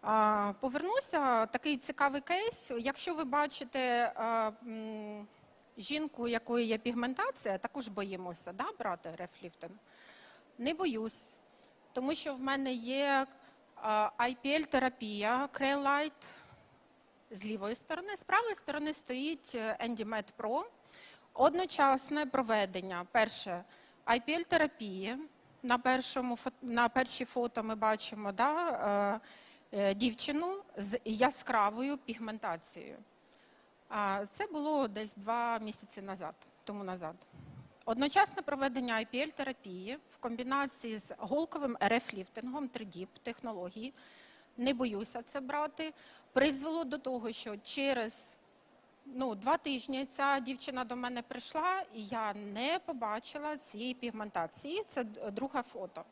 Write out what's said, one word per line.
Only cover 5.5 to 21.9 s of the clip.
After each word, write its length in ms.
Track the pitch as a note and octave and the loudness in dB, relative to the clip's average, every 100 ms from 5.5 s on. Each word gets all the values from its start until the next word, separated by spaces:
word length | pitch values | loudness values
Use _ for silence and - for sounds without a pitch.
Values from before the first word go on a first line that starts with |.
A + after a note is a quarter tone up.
| - - - | -20 -20 -10
жінку, 460 | G3 D4+ D4+ - | -4 -2 -2 -2
у 40 | A#3+ | 0
якої 380 | A3+ A#3 A#3+ A3+ | 0 0 0 2
є 120 | A3 | 2
пігментація, 800 | A#3+ A#3+ A#3+ C4 A4+ - A3 F#3+ | 0 0 0 0 -2 -2 -2 -2
також 300 | - C#4+ A3 | -2 -6 -6
боїмося, 640 | G3 G3 F#3 F3+ E3+ - | -4 -4 -4 -8 -8 -8
да, 120 | F#3 D4+ A4 | -6 -6 -4
брати 300 | G#3+ F3 F3 | -4 -4 -6
Р 120 | E3 | -10
Ф 220 | F3+ - | -10 -10
ліфтинг? 300 | F3+ - E3 G#3 _ - - - - - - - | -16 -12 -14 -14 _ -20 -20 -20 -20 -20 -20 -4
Не 160 | B3 | -2
боюсь, 600 | E4 F#4 A3 A3 - - - - - - _ _ | 0 0 0 -2 -6 -8 -16 -20 -20 -20 _ _
тому 220 | - C4 D#4 | -4 0 0
що 180 | D#4+ | -2
в 80 | C4+ | -4
мене 320 | C4+ C#4 C4+ | 0 0 0
є, 540 | B3+ A#3 C4+ C#4+ C#4 C4+ - - - _ - | -2 -2 0 4 4 2 -6 -20 -20 _ -6
а, 340 | A3 G#3+ G#3+ - | 0 4 2 2
I 180 | A#3+ B3+ C#4 | 0 0 0
P 140 | D4+ | 0
L 60 | D4+ | 2
терапія, 840 | C4+ B3+ B3 A3 G#3 G#3 B3 C#4 | 2 2 0 -6 -2 2 2 0
Creolite 880 | - C4+ C#4+ C#4 C#4+ D4+ - - - - - - - _ _ _ _ _ | 0 2 2 4 2 2 -4 -14 -14 -18 -20 -20 -20 _ _ _ _ _
з 140 | G3+ G#3 | -10 -6
лівої 300 | G#3+ G3 A#3+ | -4 -4 -4
сторони, 400 | - D#4+ F#4+ G4+ | -4 -6 -4 -8
з 80 | |
правої 320 | - F#4+ A#4 G4+ | 2 2 4 -4
сторони 380 | - D4 A#3+ | -4 -2 -2
стоїть, 580 | G#3 - B3+ D4 D#4+ - B3 | -4 -6 -4 -2 -4 -6 -4
е, 220 | A3 - A#3 | -2 -2 -2
Endymet 400 | A3+ G#3+ A3 - - | -4 -2 -4 -6 -6
Pro. 260 | G#3+ C4 A4 - - - - - _ | -2 -2 -2 -12 -20 -20 -20 -20 _
Одночасне 920 | - C#4 E4 F#4 - C#4 | 6 6 6 0 6 6